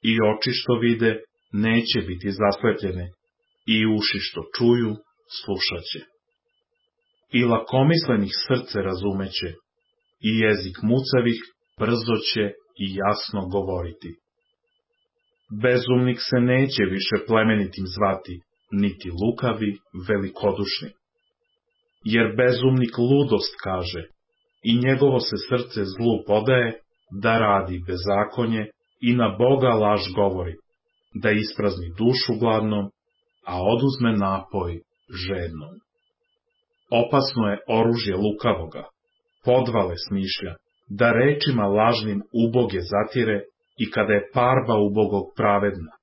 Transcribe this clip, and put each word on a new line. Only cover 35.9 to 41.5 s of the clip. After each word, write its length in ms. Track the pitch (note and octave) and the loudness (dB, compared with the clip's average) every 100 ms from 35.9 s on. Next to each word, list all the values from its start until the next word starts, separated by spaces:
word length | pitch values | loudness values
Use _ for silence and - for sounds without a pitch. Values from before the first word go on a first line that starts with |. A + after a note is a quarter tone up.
| _ _ _ _ _ _ _ _ _ _ | _ _ _ _ _ _ _ _ _ _
Opasno 560 | A#2 A2+ C#3+ C3+ B2 G#2+ | 0 2 2 0 0 -2
je 80 | G2+ - | -2 0
oružje 480 | A2+ A#2 A#2 G#2 F#2 | 2 2 0 -2 -2
lukavoga, 680 | G#2 G#2 A#2+ G2 E2 - - _ _ _ _ _ | -2 0 -2 -2 -4 -12 -16 _ _ _ _ _
podvale 500 | - B2+ A#2+ A2 F#2+ E2+ - | 2 2 2 0 -2 -4 -6
smišlja, 460 | G2 F#2+ - F#2+ E2+ _ _ _ | -4 -4 -6 -8 -12 _ _ _
da 240 | G2+ A#2+ | 0 2
rečima 540 | A#2 C3+ D3 - | 4 4 2 0